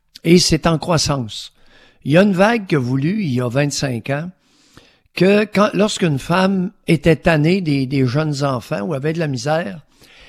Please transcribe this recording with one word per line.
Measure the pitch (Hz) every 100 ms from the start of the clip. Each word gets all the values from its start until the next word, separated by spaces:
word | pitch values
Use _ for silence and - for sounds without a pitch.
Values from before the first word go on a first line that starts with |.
| _ - 165
et | 175
c'est | - 160 170
en | 160
croissance. | - 156 - 135 110 - - _ _ _ _ _
Il | 135
y | 160
a |
une | 208
vague | 180 202 233 190
qui | 151
a |
voulu, | 123 135 151 220
il | 165
y | 123
a | 123
vingt-cinq | 127 147 - 139 120 -
ans, | 139 180 - _ _ _ _ _ _ _
que | - 185 208 214
quand, | 190 208
lorsqu'une | 170 214 - 175 135
femme | - 175 190 196 180 - -
était | 160 170 151
tannée | 180 156 151 196
des, | 160 139 131
des | 139 127
jeunes | 139 156 139
enfants | 143 123 - 165
ou | 202
avait | 135 151
de | 165
la | 151
misère, | 131 127 160 135 160 - _ - -